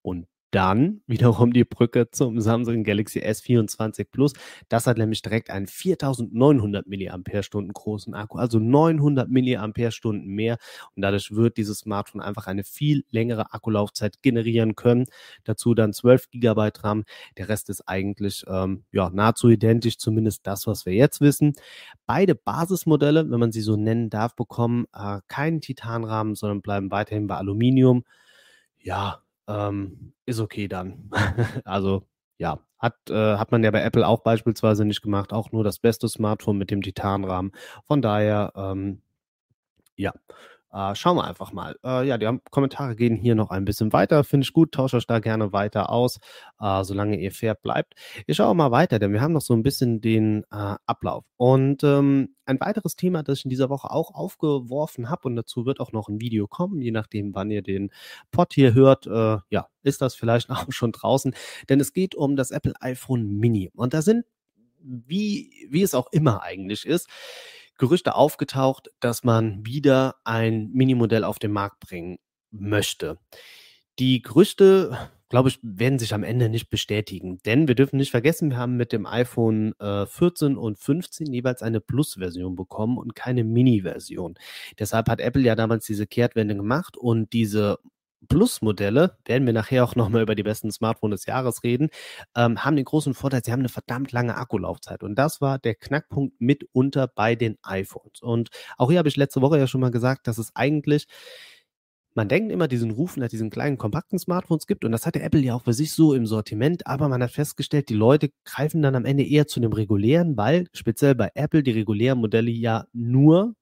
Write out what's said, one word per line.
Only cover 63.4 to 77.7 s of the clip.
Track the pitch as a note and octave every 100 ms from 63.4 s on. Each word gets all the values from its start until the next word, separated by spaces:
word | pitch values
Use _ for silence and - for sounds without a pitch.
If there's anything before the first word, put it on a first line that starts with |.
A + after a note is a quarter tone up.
| A#2 A2 F2+
Und | - B2
da | D#3
sind, | D#3 A3+ - _ _ _ _ _
wie, | D3 B2 B2 F3+ G#3+ G3+ - _ C2+
wie | D3
es | F#3+ B2+
auch | -
immer | D#3+ D3 G2+
eigentlich | F2+ F#2 F#2+ G#2 -
ist, | E3+ - - - - - - - _
Gerüchte | B2+ F3 - -
aufgetaucht, | D3 - C#3+ C3+ C3+ C3+ - _
dass | A#2+ A#2
man | B2 A2+ A2 G2+
wieder | A2 C#3+ C#3+ C3 C3 -
ein | - A2+ A2+ A2+ G#2+
Mini-Modell | B2+ C3 B2+ A2+ A2+
auf | F2 -
den | G#2+
Markt | G#2 G2+ _
bringen | - - E3 F2+ _ _ _
möchte. | G#2 G2+ G#2 G2 - - - _ - - - - _ _ -
Die | C3 B2+
Gerüchte, | - D3+ G#3+ - G3 F#3+ D#3+ A#2 - _ _
glaube | B2 C3
ich, | -
werden | A2+ F#2+ B2 C3+
sich | A2 G#2
am |
Ende | G#2 B2 A2+
nicht | A2 -
bestätigen, | G#2 - G#2 - F#2 F#2 F#2 -
denn | A#2+
wir | D#3+